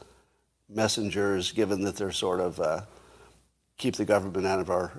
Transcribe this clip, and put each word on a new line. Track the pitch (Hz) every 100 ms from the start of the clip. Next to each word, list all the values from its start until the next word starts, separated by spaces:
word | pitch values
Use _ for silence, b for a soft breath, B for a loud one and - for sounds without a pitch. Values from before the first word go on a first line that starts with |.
| b b b b b _ _
messengers, | 104 110 113 104 92 101 95 90
given | - 101 98
that | 98 90
they're | 98
sort | 90 95 90
of, | 90 80
uh, | 80 80 104 b b b b b b _ _ -
keep | 131 -
the |
government | 101 104 95 92 95
out | 95
of | 90
our, | 90 90